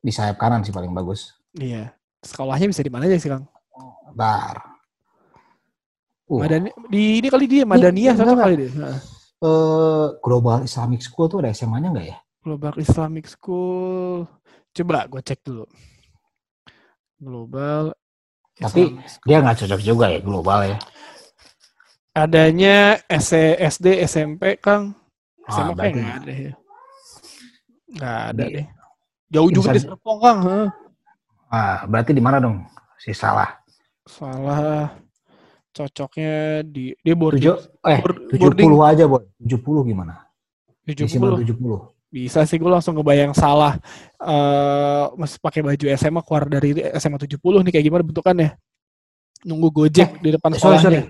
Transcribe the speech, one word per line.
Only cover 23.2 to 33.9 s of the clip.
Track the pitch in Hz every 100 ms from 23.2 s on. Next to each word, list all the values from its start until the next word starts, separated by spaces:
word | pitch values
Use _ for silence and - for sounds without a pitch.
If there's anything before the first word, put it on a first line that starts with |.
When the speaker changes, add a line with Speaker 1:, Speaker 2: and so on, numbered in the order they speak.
| - 160 160 170
Speaker 2:
S | 165 -
D, | 185 190
S | 165 160
M | 151 156
P, | 190 202
Kang. | - 208 202 196 _ _ _ _
Speaker 1:
Ah, | -
Speaker 2:
S | 104
M |
A | -
kayak | 175
Speaker 1:
berarti | 208 139
Speaker 2:
nggak | 107 -
ada | 139
ya. | 131 139 135 _ _ _ _ _ - - - 247 _ _ _ _
Nggak | 202 131 113 113
ada | 110 -
Speaker 1:
di |
Speaker 2:
deh. | 147 147 - _ _ _ _ _
Jauh | 156 165
juga | 147 127
Speaker 1:
insan- | 123
Speaker 2:
di |
Serpong, | 139 190 220 214
Kang. | 240 214 180
Heeh. | 196 208 - - _ _ _ _ _ _
Speaker 1:
Ah, | 117 101 95 98
berarti | 113 117
di | 143
mana | 120 139
dong | 123 101 87 _ _ _
si | -
Salah? | 107 107 101 - - _ _ _